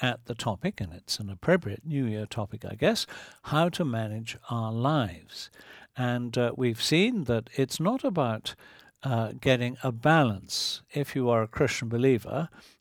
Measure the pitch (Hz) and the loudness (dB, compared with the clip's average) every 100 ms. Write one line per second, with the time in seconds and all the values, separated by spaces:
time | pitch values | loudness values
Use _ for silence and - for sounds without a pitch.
0 | 131 120 - 117 - 98 185 - 90 82 | -2 -2 -6 -6 -2 -2 -4 -4 -8 -8
1 | - - 101 95 - 180 170 104 156 143 | -8 -6 -6 -4 2 2 2 -8 -4 -2
2 | 123 107 107 - 101 110 98 107 160 226 | 0 -2 -4 -6 -6 -8 -10 0 2 2
3 | - - - - - 147 170 - 160 117 | -2 -10 -18 -16 -2 2 2 2 -2 0
4 | 110 107 113 - - 117 110 113 127 156 | -4 -6 -8 -12 -6 -4 -2 0 2 2
5 | 110 82 - - - - - - - - | 0 -4 -16 -16 -16 -18 -20 -20 -16 -4
6 | 123 123 123 117 120 127 127 113 - 156 | -2 -2 -2 0 0 2 -2 0 2 4
7 | 208 240 131 117 110 - 135 - 165 262 | 4 2 0 0 -2 -2 -2 0 0 0
8 | 277 175 127 110 - - - - - _ | 0 0 0 -2 -6 -14 -18 -20 -20 _
9 | 139 117 110 123 139 127 120 127 131 113 | -2 0 -2 -2 4 4 2 -2 -4 0
10 | 147 160 131 98 - - - - - - | 4 6 6 0 -6 -6 -4 -6 -8 -6
11 | 143 139 123 117 110 - 139 - 117 117 | -4 0 2 2 2 0 0 0 -4 2
12 | 131 123 - 117 165 - - _ | 4 4 0 -6 -6 -10 -20 _